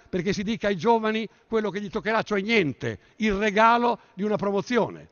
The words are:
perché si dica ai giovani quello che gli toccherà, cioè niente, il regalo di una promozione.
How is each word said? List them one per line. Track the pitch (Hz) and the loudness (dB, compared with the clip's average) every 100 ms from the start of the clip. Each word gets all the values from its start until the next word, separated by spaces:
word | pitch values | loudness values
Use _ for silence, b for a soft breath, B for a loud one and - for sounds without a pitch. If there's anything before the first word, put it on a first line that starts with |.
| b | b
perché | 185 175 | -4 -2
si | 190 | -2
dica | 202 226 208 | -4 -2 -2
ai | 190 | 0
giovani | 214 226 220 220 208 b b | 2 2 2 -2 -6 b b
quello | 226 214 | -2 -2
che | 185 | -4
gli | 208 | -6
toccherà, | 214 202 220 | -4 -2 -2
cioè | - 208 | 0 -2
niente, | 202 226 151 - 120 104 b b | 2 2 2 -2 -6 -8 b b
il | 220 | 0
regalo | 196 214 196 226 240 240 226 b | 2 0 4 4 4 2 -2 b
di | - | -6
una | 214 202 | -2 0
promozione. | 196 202 - 240 139 82 76 | 0 -2 0 0 0 -4 -18